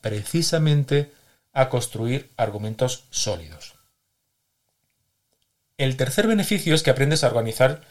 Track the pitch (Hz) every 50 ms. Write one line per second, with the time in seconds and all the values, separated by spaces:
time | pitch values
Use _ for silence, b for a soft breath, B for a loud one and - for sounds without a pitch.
0 | - 113 107 104 101 - - 165 165 - - 160 156 151 147 147 139 127 151 143
1 | 143 143 b b b b b b b b _ 135 131 131 - 123 113 - - 110
2 | 113 117 127 139 - - _ - 113 107 101 104 107 110 110 - 127 123 - -
3 | _ _ - - - 110 98 87 82 76 82 82 - - - _ _ _ _ _
4 | _ _ _ _ _ _ _ _ _ _ _ _ _ _ _ _ _ _ _ _
5 | _ _ _ _ _ _ _ _ _ _ _ _ _ _ _ - 139 131 131 131
6 | 131 131 - - 214 226 226 202 196 - 208 190 - 165 156 156 156 147 131 -
7 | 139 143 156 156 - 123 117 120 113 113 110 - 131 135 147 - - _